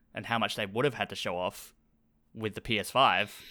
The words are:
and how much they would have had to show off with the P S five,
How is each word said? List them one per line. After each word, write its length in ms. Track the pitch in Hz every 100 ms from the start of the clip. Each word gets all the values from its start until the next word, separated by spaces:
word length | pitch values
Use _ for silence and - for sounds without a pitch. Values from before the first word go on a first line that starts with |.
| _
and 100 | 110 101
how 120 | 117
much 180 | 101 -
they 100 | 101
would 180 | 110
have 100 | 139
had 140 | 120 104
to 40 | 95
show 200 | 104 87
off 380 | 90 - - _ _ _ _ _ _
with 200 | 113 110
the 60 | 104
P 180 | - 107
S 120 | 92
five, 440 | 127 131 92 104 - -